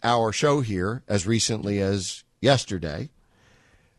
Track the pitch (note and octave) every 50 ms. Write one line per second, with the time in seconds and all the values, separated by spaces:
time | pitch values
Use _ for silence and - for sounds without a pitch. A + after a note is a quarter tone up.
0 | - A#2 A#2+ A#2+ A#2 A2 G#2+ - - D3 C#3+ D3 B2+ A2 G2+ F2+ F2+ G2+ A2+ C3
1 | - - G#2 G2+ E2+ G2+ A#2 A2+ - - A#2 G#2+ - G2+ G2+ G2 G2 F#2+ G2+ G2
2 | F2+ - - - - _ _ - - B2+ C#3 A#2+ - - G#2 F2+ D#2+ D#2 D2 F#2
3 | B2 D3+ _ _ _ _ _ _ _ _ _ _ _ _ _ _ _ _ _